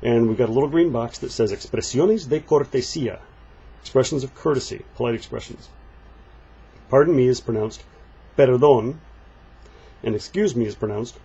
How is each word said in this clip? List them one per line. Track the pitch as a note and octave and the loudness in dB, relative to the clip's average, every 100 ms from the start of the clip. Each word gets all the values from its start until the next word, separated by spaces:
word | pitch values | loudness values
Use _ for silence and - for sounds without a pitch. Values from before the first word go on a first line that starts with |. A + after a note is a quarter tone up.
And | A2+ A#2 A2+ | 2 2 2
we've | G#2+ | 2
got | A#2+ | 0
a | |
little | A2+ C#3+ | 0 0
green | D#3+ E3+ | 2 0
box | A#2 A#2 - | 0 -6 -8
that | - | -12
says | - A2 | -2 -2
expresiones | G2+ - A2 - B2 F3 A3 D3+ | -2 -8 -6 -4 0 2 2 0
de | D3+ | -6
cortesía, | D3+ D3+ C3+ C3+ B2 - B2 F#2 - - - - - - | 0 0 0 -4 -4 -6 -6 -8 -18 -20 -20 -20 -20 -20
expressions | - - B2+ D3+ | -2 0 0 -2
of | C3 - | -6 -6
courtesy, | D#3+ C#3 - - - - | -2 -2 -2 -12 -16 -6
polite | A#2+ A2+ | -4 -4
expressions. | - A#2 - A2+ - - - - - - - - - - - - - | -6 -12 -12 -18 -20 -20 -20 -20 -20 -20 -20 -20 -20 -20 -20 -20 0
Pardon | C3+ D3+ D#3 | 4 4 4
me | B2+ | 2
is | B2 | 0
pronounced | - A2+ G#2+ A2 - - - - - - | -2 -4 -4 -8 -20 -20 -20 -20 -20 2
perdón, | C#3 B2 C3+ C3 A2 D#3 - - - - - - - - - - | 4 6 6 6 4 -8 -14 -20 -20 -20 -20 -20 -20 -20 -20 -10
and | A2+ G#2+ | -4 -4
excuse | - F#3 G#3 A#2+ | -4 -2 0 0
me | A2 | -2
is | G2+ | -2
pronounced | G#2+ G#2 A#2+ - | -6 -4 -8 -10